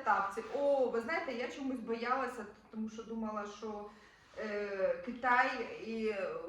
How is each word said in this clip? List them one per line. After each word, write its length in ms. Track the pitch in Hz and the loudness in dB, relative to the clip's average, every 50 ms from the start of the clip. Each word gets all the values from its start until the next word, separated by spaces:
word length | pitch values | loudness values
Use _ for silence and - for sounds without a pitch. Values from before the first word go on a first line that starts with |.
| - | 4
тапці. 380 | 220 202 - - - - 226 220 - - | 4 4 4 4 0 -2 -4 -6 -2 0
О, 320 | 285 285 285 277 269 254 220 | 2 4 4 6 6 4 4
ви 120 | 220 233 | 2 0
знаєте, 320 | 220 302 330 - - 277 | 0 0 -2 -2 -2 -2
я 160 | 240 233 254 - | -4 -4 -4 -4
чомусь 300 | - 294 269 262 254 226 | -4 -4 -4 -4 -4 -2
боялася, 680 | 208 226 233 226 233 254 262 269 254 240 - 233 214 208 - - - - | -2 -2 -2 0 2 2 2 2 0 -2 -4 -6 -10 -10 -12 -18 -18 -12
тому 180 | - 220 220 220 | -8 -6 -6 -6
що 120 | 220 226 | -6 -8
думала, 440 | 226 220 226 226 220 214 214 208 202 | -10 -8 -6 -4 -4 -2 -2 -4 -4
що, 440 | 208 202 208 220 214 208 208 208 208 - - - - - - - - - - | -6 -8 -8 -8 -8 -6 -8 -10 -12 -14 -18 -20 -20 -20 -20 -20 -14 -8 -6
е, 640 | 220 214 208 208 208 202 196 190 185 180 170 - - | -4 -4 -2 -2 -2 -2 0 2 2 2 2 0 -2
Китай, 580 | 247 - - 254 247 247 254 262 269 269 240 - - - - 196 | -6 -4 0 4 6 6 8 6 6 2 -2 -4 -6 -8 -8 -6
і, 300 | 226 226 226 220 214 208 196 185 156 156 165 165 | -4 -2 0 0 0 0 0 -2 -4 -4 -4 -6